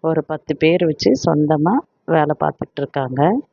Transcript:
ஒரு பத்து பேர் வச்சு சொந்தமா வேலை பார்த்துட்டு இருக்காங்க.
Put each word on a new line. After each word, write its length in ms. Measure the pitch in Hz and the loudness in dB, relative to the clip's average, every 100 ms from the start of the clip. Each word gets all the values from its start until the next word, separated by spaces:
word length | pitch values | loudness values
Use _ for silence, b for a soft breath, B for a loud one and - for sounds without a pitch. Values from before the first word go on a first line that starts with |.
ஒரு 240 | 160 165 | 0 -2
பத்து 320 | - 156 - 147 | -4 -10 -8 -2
பேர் 280 | 160 175 | 2 2
வச்சு 280 | 170 147 - 247 - | 0 0 0 2 2
சொந்தமா 420 | 151 151 151 156 247 - _ - | 0 2 2 2 0 -4 _ -2
வேலை 280 | 160 151 151 | 0 0 0
பார்த்துட்டு 360 | 151 - - - | -4 -4 -10 -8
இருக்காங்க. 640 | 139 - 131 127 151 240 - | -6 -4 -6 0 0 0 -6